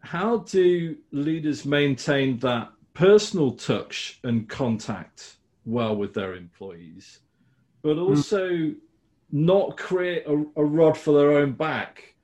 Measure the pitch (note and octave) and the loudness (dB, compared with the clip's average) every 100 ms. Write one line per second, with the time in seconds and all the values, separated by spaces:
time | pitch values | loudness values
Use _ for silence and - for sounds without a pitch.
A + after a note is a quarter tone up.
0 | - E3+ G3+ A#3 - F#3+ F3+ F3 E3 D#3 | -10 -6 -2 -2 -2 2 4 2 -2 -10
1 | _ C#3+ C#3+ D#3+ D3+ C#3 C#3 C#3+ C#3+ B2+ | _ -4 -2 -2 -2 -4 -2 0 2 0
2 | - C#3+ C3+ B2 B2+ A#2+ A2 _ _ - | 0 0 0 -2 -2 -2 -6 _ _ 2
3 | F#3 G#3 G#3 F#3+ C#3 - - G#2+ - - | 6 6 4 0 0 -2 -4 -4 -4 -12
4 | - - B2+ A#2 G#2+ - B2+ A2 - A2 | -12 -10 -2 -2 -2 -6 -4 -4 -6 -10
5 | - _ - _ _ _ - A#2 A2+ G#2 | -12 _ -20 _ _ _ -8 -4 -2 -4
6 | G2+ G#2+ G2 F#2 F2 _ G2 E2+ E2+ F2 | -4 -6 -8 -10 -18 _ -18 -18 -20 -20
7 | - - _ _ _ _ _ _ D3+ D#3 | -20 -20 _ _ _ _ _ _ -2 0
8 | F3+ D3 C#3+ G3+ F#3 F3 D#3 - _ _ | 2 2 2 -2 0 -2 -2 -6 _ _
9 | _ _ _ C#3+ D#3+ F#3+ F#3+ - - F#3 | _ _ _ -2 2 2 2 -6 -6 -4
10 | F3+ E3+ D3+ D3+ D3+ - D3+ D3+ D#3+ D#3 | -2 -4 -2 -2 -2 -2 0 4 4 4
11 | - D3 C#3+ D3 C#3+ A#2+ D#3 B2+ G2 - | 2 4 6 4 2 -2 -4 -4 -6 -12
12 | - _ | -20 _